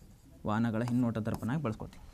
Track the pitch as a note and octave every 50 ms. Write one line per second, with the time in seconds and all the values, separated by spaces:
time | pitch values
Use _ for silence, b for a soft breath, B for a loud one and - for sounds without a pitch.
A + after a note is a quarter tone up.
0 | - - - - - - - - - - G#2 A2+ A#2 A#2 G#2+ A2 A#2+ B2 A#2+ B2
1 | B2+ A#2 G#2+ A2+ G#2 A#2 - - - A2 C3+ E3 C#3+ A2+ G#2+ - - - - -
2 | - -